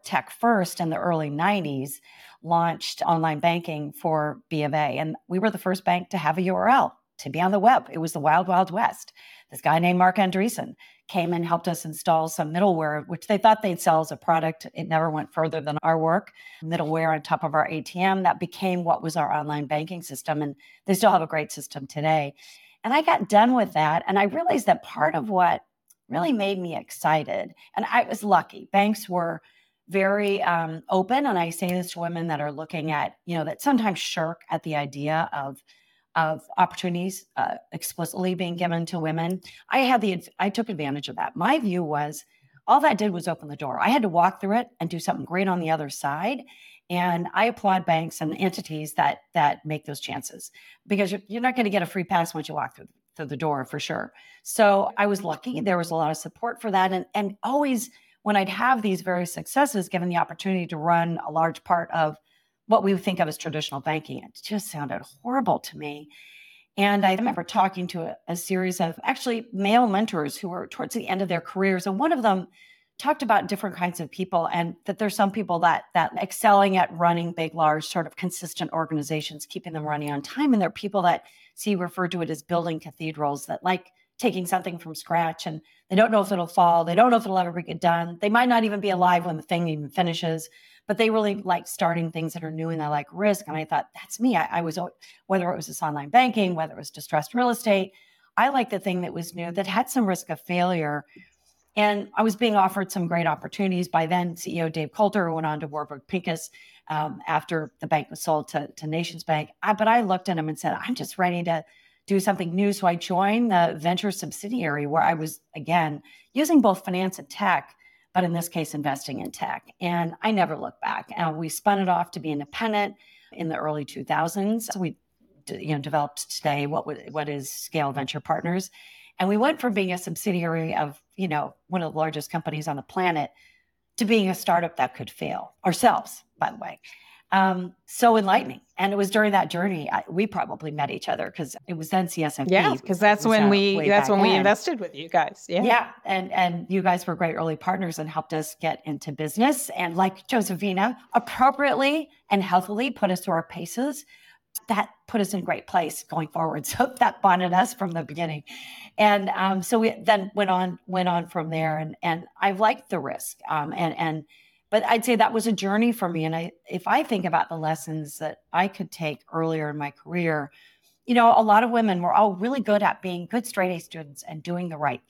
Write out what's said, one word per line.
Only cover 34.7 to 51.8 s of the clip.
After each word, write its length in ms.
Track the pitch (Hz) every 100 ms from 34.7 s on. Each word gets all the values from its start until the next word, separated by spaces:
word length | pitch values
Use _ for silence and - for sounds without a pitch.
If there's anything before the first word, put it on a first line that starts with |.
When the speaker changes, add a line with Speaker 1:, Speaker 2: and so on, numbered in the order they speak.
| 151
Speaker 1:
idea 520 | 143 143 147 156 165
of, 280 | 147 139 135 _ _ _ _ _ 165
of 260 | 156 156 - -
opportunities, 680 | 180 - 180 175 185 190 - -
uh, 200 | - - -
explicitly 600 | 165 - - 165 190 185
being 220 | 180 175 175
given 300 | 175 170 165
to 140 | 175
women. 420 | 156 160 170 185 - - -
I 100 | 262
had 200 | 254 247
the, 240 | 202 180 - -
I 100 | 196
took 200 | 214 220
advantage 400 | 160 143 143 143
of 80 | 123
that. 180 | - -
My 240 | 196 285
view 240 | 214 180
was 400 | 156 147 147 156 - _ _ - -
all 140 | 269
that 180 | 294 202
did 140 | 208
was 160 | 175 175
open 220 | 165 147
the 80 | 143
door. 200 | 139 -
I 120 | 202
had 140 | 269
to 60 | 208
walk 300 | 165 180 190
through 180 | 196 226
it 100 | 247 -
and 100 | 165
do 100 | 165
something 260 | - 156 131
great 240 | 180 190
on 100 | 180
the 120 | 160
other 180 | 160 143
side. 540 | - 143 147 208 262 - - - - -
And 360 | 175 180 170 170 180
I 100 | 226
applaud 400 | 240 196 185 175
banks 340 | 160 165 -
and 160 | 156 -
entities 600 | 185 190 - 151 151 -
that, 240 | 143 - _ 170
that 280 | 147 -
make 220 | 151 151 -
those 140 | 143
chances, 500 | - - - - - - - _ -
because 240 | 202 190
you're, 100 | 196 -
you're 140 | 233
not 140 | 247 247
gonna 140 | 208
get 140 | 196